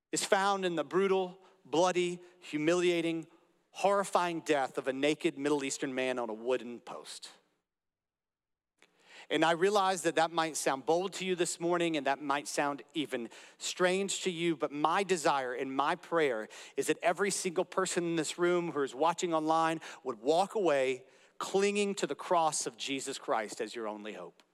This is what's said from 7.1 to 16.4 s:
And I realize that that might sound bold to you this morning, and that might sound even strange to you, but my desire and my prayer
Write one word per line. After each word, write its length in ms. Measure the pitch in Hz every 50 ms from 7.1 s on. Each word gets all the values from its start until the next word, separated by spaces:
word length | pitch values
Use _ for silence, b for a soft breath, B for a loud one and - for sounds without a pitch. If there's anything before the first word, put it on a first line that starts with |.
| - - - - - _ _ _ _ _ _ _ _ _ _ _ _ _ _ _ _ _ _ _ _ _ _ _ _ _ _ _ _ _ - B B B B B B B B B
And 140 | - 151 160
I 60 | 160
realize 520 | 170 156 180 196 208 208 190 190 196 180
that 140 | 160 170 -
that 160 | 160 160 170
might 240 | 165 165 160 160 143
sound 300 | - - 160 139 131 123
bold 260 | - 160 175 185 196 180
to 100 | - 185
you 100 | 185 180
this 240 | 165 - 170 - -
morning, 380 | 170 170 175 175 170 170 160 147
and 80 | 135
that 160 | 135 139 143
might 260 | 147 139 139 147 147 -
sound 320 | - - 147 143 143 135 - _ -
even 340 | 165 139 123 131 123 117 107 B B B B B B
strange 640 | - - - - 180 180 185 190 196 196 - -
to 80 | - 196
you, 260 | 170 160 170 175 160
but 160 | 143 151 139
my 300 | 139 147 151 156 170 196
desire 500 | 202 170 190 165 143 165 147 139 131 123
and 180 | 127 120 135 135
my 260 | 135 139 139 151 180
prayer 520 | 170 - - 165 170 156 139 120 110